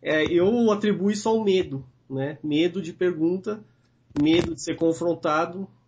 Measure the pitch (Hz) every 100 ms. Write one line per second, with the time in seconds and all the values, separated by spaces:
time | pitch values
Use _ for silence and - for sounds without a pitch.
0 | - 156 156 170 185 233 233 208 208 190
1 | 196 208 226 220 208 190 175 139 135 _
2 | _ 135 135 147 151 151 175 175 160 -
3 | 180 165 160 185 185 220 - _ _ _
4 | _ - 147 165 165 165 - 165 165 165
5 | 170 165 165 151 170 180 196 _